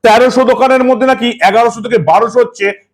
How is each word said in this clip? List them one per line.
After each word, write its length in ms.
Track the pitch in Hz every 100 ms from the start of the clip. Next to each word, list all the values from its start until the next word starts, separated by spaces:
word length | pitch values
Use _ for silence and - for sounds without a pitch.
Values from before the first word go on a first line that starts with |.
তেরোশো 400 | 226 220 254 240
দোকানের 400 | 254 247 262 262
মধ্যে 240 | 254 240 262
নাকি 220 | 262 240
এগারোশো 520 | - 180 214 233 226
থেকে 160 | 214 240
বারোশো 420 | - 185 220 240
হচ্ছে 320 | 233 - 196 202 _